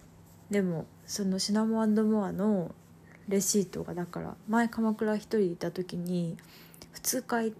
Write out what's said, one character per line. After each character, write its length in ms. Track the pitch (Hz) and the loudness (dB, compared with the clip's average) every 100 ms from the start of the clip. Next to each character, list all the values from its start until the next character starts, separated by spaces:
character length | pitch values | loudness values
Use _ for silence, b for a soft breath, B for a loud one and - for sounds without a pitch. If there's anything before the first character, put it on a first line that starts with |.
| - - - - - | -20 -20 -20 -18 -2
で 100 | 202 | 0
も、 240 | 185 165 - - - | 0 -2 -6 -14 -10
そ 160 | - | -4
の 160 | 190 190 | -2 0
シ 140 | 202 | 2
ナ 120 | 208 220 | 2 2
モ 180 | 220 | 2
ン& 120 | 220 214 214 | 4 4 4
モ 140 | 220 185 | 2 0
ア 60 | |
の 440 | 175 208 202 165 - - - - - - | 0 2 2 0 -8 -20 -20 -20 -14 -2
レ 140 | 196 | 0
シ 200 | 190 208 | 2 2
ー 40 | 185 | 0
ト 180 | 165 | -4
が、 120 | 165 165 | -6 -6
だ 100 | 175 | -6
か 140 | 170 | -6
ら、 160 | 165 - 208 | -8 -10 0
前 200 | 226 233 | 2 2
鎌 260 | 226 226 | 0 0
倉 220 | 214 214 214 | 0 0 -2
一 60 | - 220 | 0 0
人 160 | 185 | 0
い 20 | 170 | 0
た 160 | 170 | -6
時 260 | 170 180 175 | -4 -6 -6
に、 400 | 175 180 170 170 B B B B B | -4 -2 -2 -6 B B B B B
二 300 | - - 254 | -8 -4 -4
回、 300 | 247 233 226 | 0 0 0